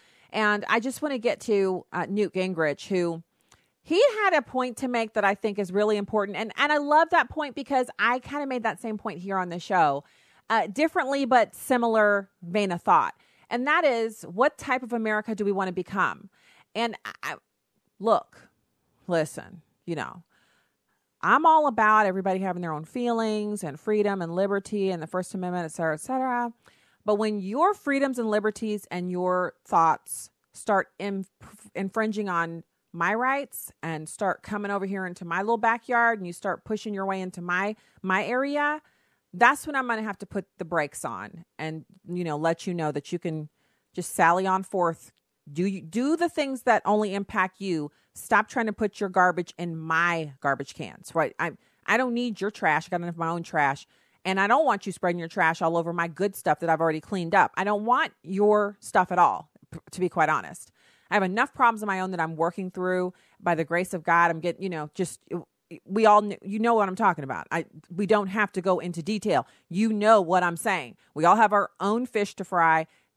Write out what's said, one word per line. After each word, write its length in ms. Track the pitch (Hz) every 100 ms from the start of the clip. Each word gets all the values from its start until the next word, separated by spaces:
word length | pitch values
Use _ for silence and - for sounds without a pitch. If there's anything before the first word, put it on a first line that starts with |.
| _ _ _
And 320 | 214 214 208 -
I 100 | 233
just 220 | 240 240
wanna 160 | 294 262
get 240 | 226 -
to, 440 | - 202 190 185 -
uh, 140 | 180 175
Newt 260 | 202 196
Gingrich, 540 | 190 185 170 156 135 -
who 360 | 190 170 165 - _ _ _ _ _
he 200 | - 339 554 427
had 100 | 403
a 80 | 320
point 360 | - 254 254 220
to 100 | 254
make 280 | 240 220 220
that 100 | 196
I 100 | 202
think 240 | 220 202
is 100 | 180
really 280 | 190 208 208
important. 400 | 202 214 202 175
And, 160 | 220 -
and 160 | 285
I 60 | 302
love 320 | 285 302 330
that 200 | 339 262
point 260 | 311 285 262
because 340 | 262 269 247 -
I 200 | 220 254
kinda 280 | - 285 277
made 160 | 254
that 160 | 220 170
same 180 | 226 214
point 220 | 220 175
here 180 | 190 190
on 120 | 180
the 100 | 170
show, 460 | - 190 151 139 - _ _ _ -
uh, 180 | 220 196
differently 580 | 208 311 370 262 277 262
but 300 | 247 214 -
similar 720 | - 247 233 220 208 202 196 _
vein 300 | 170 202 202
of 100 | 175
thought. 340 | - 151 90 - _ _ _
And 180 | 240 269
that 160 | 320
is, 380 | 311 233 226 214
what 360 | - 180 285 -
type 240 | - 262
of 120 | 247
America 420 | 240 220 214 214 208
do 80 |
we 80 | 202
wanna 220 | 196 190
become? 560 | 180 - 196 156 71 - _ _ _ _ 208
And 220 | 233 - 104
I, 60 | -
I, 140 | 143 - _ _ _ _ _ _
look, 500 | 202 202 - - _ _ _ _ _ _ -
listen, 560 | 170 151 - - 165 _ _ -
you 80 |
know, 300 | 156 67 175 _ _ _ _ _ _ _ _ _ _
I'm 240 | 165 254 330
all 220 | 320 294
about 400 | 226 214 214 208
everybody 320 | 190 190 185
having 240 | 190 180
their 100 | 170
own 100 | 151
feelings 800 | 160 247 240 226 220 214 208 208
and 160 | 156 160
freedom 440 | - 214 208 196
and 100 | 165
liberty 560 | 175 196 202 - 208 190
and 100 | 175
the 60 | 160
First 300 | 185 185 196
Amendment, 300 | 180 180 160
et 60 |
cetera, 220 | - 160
et 60 | 156
cetera. 520 | - 262 262 240 240 - _ _ _ _ -
But 100 | 208
when 260 | 220 208
your 340 | 190 240 370 403
freedoms 420 | 294 277 269 247
and 140 | 220
liberties 560 | 208 208 - 220 208 -
and 220 | 180 180
your 420 | 180 180 180 180 -
thoughts 680 | - 185 165 - - - - _ _
start 360 | - - 196 - -
inf-, 300 | 202 196 - _ - - 208 -
infringing 520 | 196 226 220 208 208
on 360 | 170 165 165 - _ _
my 220 | 170 175
rights 580 | 220 254 277 285 - - _
and 260 | 165 160 156
start 320 | - 196 -
coming 300 | - 208 202
over 160 | 202 196
here 180 | 196 185
into 200 | 175 170
my 160 | 175
little 160 | 208 233
backyard 600 | 226 233 - 240 233 226
and 80 | 180
you 80 |
start 320 | 175 202 170 -
pushing 300 | 214 220 202
your 100 | 190
way 160 | 190
into 220 | 185 180
my, 320 | 175 180 202 220 _ _
my 240 | 190 190 202
area, 560 | 247 277 294 294 311 _ _ _ _ _
that's 360 | 180 240 - 311
when 80 | 277
I'm 120 | 247
gonna 140 | 220
have 160 | 220 190
to 80 | 196
put 200 | 202 - _
the 80 | 165
brakes 400 | 170 147 - 139
on 400 | 98 104 165 - -
and, 260 | 156 160 - _ -
you 140 | 180
know, 120 | 170 147
let 300 | 165 165 -
you 80 |
know 180 | 175 156
that 200 | 143 -
you 80 | 175
can 300 | 175 156 151 _ _ _ _
just 220 | - - -
sally 320 | 170 180 190
on 160 | 190
forth. 480 | 190 196 170 165 - _ _ _ -
Do 140 | 143 196
you, 160 | 190
do 340 | 160 208 269 320
the 140 | 339
things 340 | - 277 269
that 180 | - 214 -
only 280 | 214 214
impact 460 | 196 202 214 185 -
you. 320 | 196 165 147 - _ -
Stop 320 | - 208 220
trying 200 | 254 226
to 60 |
put 280 | 202 208 -
your 80 | 196
garbage 440 | 185 180 175 170 -
in 180 | 175 160
my 560 | 160 160 175 170 151 135
garbage 340 | 143 135 139
cans, 400 | - 110 - -
right? 220 | 165 143 -
I, 140 | 165 - _ _ -
I 120 | 220
don't 160 | 254
need 260 | 233 247 208
your 100 | 196
trash. 380 | - 175 151 -
I 20 |
got 120 | 180
enough 140 | 175 165
of 20 |
my 100 | 165
own 160 | 170
trash. 420 | 165 160 143 139 - _ _ _
And 160 | 185 190
I 80 | 202
don't 180 | 262 294
want 200 | 202 202
you 80 |
spreading 260 | - 180 175
your 80 | 165
trash 340 | - 165 165
all 140 | 165 170
over 160 | 165
my 160 | 175 170
good 260 | 151 202
stuff 280 | - 175 151
that 80 | 165
I've 100 | 160
already 220 | 165 156
cleaned 340 | - 196 170 196
up. 160 | - -
I 80 | 196
don't 180 | 208
want 300 | 214 254 320 -
your 560 | 156 190 208 208 202 202
stuff 320 | - 208 180
at 80 | 180
all, 300 | 156 92 - _ _
p-, 100 | 160 -
to 80 | -
be 80 | 180
quite 220 | 185 156
honest. 420 | 147 80 - - _ _ _ _
I 40 | 208
have 80 |
enough 300 | 185 202 277
problems 300 | - 247 220
of 40 | 208
my 120 | 190
own 120 | 190
that 100 | 180
I'm 160 | 165 160
working 340 | 165 190 185
through 420 | 185 180 185 180 - _ _
by 120 | -
the 120 | 160 165
grace 280 | 170 185
of 80 | 175
God. 300 | 160 170 170
I'm 80 | 165
getting, 240 | 175 -
you 60 | 190
know, 220 | 160 151
just, 260 | - 180 - _ 170 - _ _ - -
we 200 | 196 220
all 160 | 208
kn-, 180 | 208 180
you 160 | 196 208
know 160 | 233
what 140 | 226 190
I'm 80 | 190
talking 300 | 208 165 135
about. 220 | 92 -
I, 140 | 170 156 - _
we 120 | 175 202
don't 220 | 214 196
have 260 | 208 208
to 80 | 190
go 180 | 185 180
into 240 | 180 165
detail. 420 | 156 214 214 143 - _ _
You 240 | 170 220
know 300 | 214 214 220
what 200 | 165 185
I'm 140 | 175 170
saying. 400 | 226 185 120 - _
We 120 | 147 170
all 100 | 208
have 160 | 214
our 180 | 202 185 -
own 240 | 196 226 254
fish 280 | 214 202 -
to 100 | 185
fry. 420 | 180 165 160 160 _ _